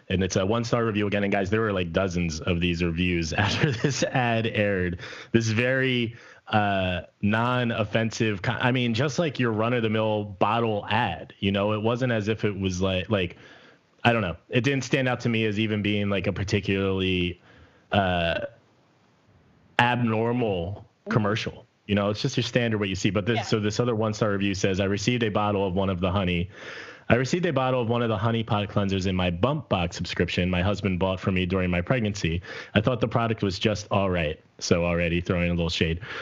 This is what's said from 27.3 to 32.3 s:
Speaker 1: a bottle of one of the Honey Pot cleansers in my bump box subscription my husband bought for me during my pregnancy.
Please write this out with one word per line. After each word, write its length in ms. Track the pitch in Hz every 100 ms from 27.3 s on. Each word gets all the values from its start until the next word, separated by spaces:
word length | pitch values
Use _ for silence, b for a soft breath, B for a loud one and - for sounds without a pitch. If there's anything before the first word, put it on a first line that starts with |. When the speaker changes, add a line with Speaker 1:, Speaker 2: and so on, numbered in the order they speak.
| 180 175
Speaker 1:
a 60 |
bottle 300 | 135 131 131
of 80 | 113
one 140 | 120
of 40 | 120
the 80 | 107
Honey 240 | 113 113
Pot 280 | 113 104 101
cleansers 360 | 107 101 95 95
in 100 | 92
my 120 | 90
bump 360 | 87 120 151 -
box 300 | 98 85 -
subscription 520 | 87 - 87 - 90
my 120 | 90
husband 360 | 92 98 101 90
bought 220 | 95 92
for 100 | -
me 160 | 92 92
during 240 | 95 90
my 120 | 90
pregnancy. 600 | 85 131 107 98 82